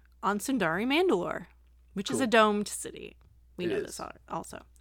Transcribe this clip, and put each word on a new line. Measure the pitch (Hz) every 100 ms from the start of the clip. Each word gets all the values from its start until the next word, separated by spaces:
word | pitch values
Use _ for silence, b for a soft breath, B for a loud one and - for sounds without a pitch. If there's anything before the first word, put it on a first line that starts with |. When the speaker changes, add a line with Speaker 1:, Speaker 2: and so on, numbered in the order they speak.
| _ _
Speaker 1:
on | - 202
Sundari | - 262 175 170 240
Mandalore, | 285 370 208 170 - 175 - _ - _
which | - -
is | 247
a | 262
Speaker 2:
Cool. |
Speaker 1:
domed | 226 214 208 208
city. | - - - - - - - - -
We | 175
Speaker 2:
It |
Speaker 1:
know | -
Speaker 2:
is. | -
Speaker 1:
this | -
al-, | - - -
also. | - - - - -